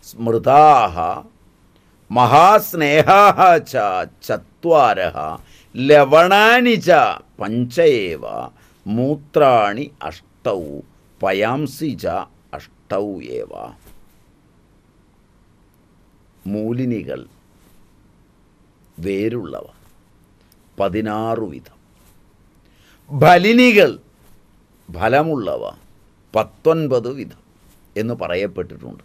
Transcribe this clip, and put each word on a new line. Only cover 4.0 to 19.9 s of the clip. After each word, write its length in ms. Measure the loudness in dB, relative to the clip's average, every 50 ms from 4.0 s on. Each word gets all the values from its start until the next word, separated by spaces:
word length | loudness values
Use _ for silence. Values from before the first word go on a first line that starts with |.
| -6 -8 _ _ -8
ചത്വാരഃ, 880 | -8 -8 -8 -8 _ _ _ -2 0 2 4 4 2 0 0 -4 -6 -6 -6 -10 -10 -12 -14 -18 _ -20 _ _ _ _ -6 2 4
ലവണാനി 880 | 6 6 6 6 4 4 4 4 4 4 4 4 4 4 2 2 0 0 2
ച 20 | 4 4 4 4 0 -2 -8 -14 _ _ -12
പഞ്ച 360 | -10 -6 -4 -6 -6 -6 -2 2 2 2 2 2 -2
ഏവ, 160 | -6 -8 -10 -10 -12 -12 -12 -12 -14 _ _ _ _ _ _ _ -6 -4
മൂത്രാണി 920 | -4 -2 -2 -4 -6 -10 _ _ 2 4 4 4 4 2 0 -4 -8 -12 -14 _ _ -16 -16
അഷ്ടൗ, 520 | -16 -16 _ _ _ _ _ -6 -6 -6 -8 -12 -14 -16 -18 _ _ _ _ _ _ _ -4
പയാംസി 680 | -4 -2 -2 -2 -2 -2 -4 -6 -8 -8 -8 -8 -8 -8 -8 -8
ച 20 | -8 -8 -8 -10 _ _ _ _ _ -18
അഷ്ടൗ 500 | -18 -18 _ _ _ _ _ -6 -6 -6 -6 -10 -12 -14 -12 -12 -12
ഏവ. 140 | -12 -12 -14 -18 -18 -18 -20 _ _ -20 -20 -20 -20 _ _ _ _ _ _ _ _ _ _ _ _ _ _ _ _ _ _ _ _ _ _ _ _ _ _ _ _ _ _ _ _ _ _ _ _ _ _ _ _ _ _ _ _ _ _ _ _ -10 -8
മൂലിനികൾ, 680 | -8 -6 -6 -6 -6 -4 -6 -6 -8 -8 -10 -14 -14 -14 -20 _ _ _ _ _ _ _ _ _ _ _ _ _ _ _ _ _ _ _ _ _ _ _ _ _ _ _ _ _ _ _ _ _ -14 -10
വേരുള്ളവ, 640 | -8 -6 -4 -6 -6 -6 -8 -12 -12 -14 -16 -16 -18 _ _ _ _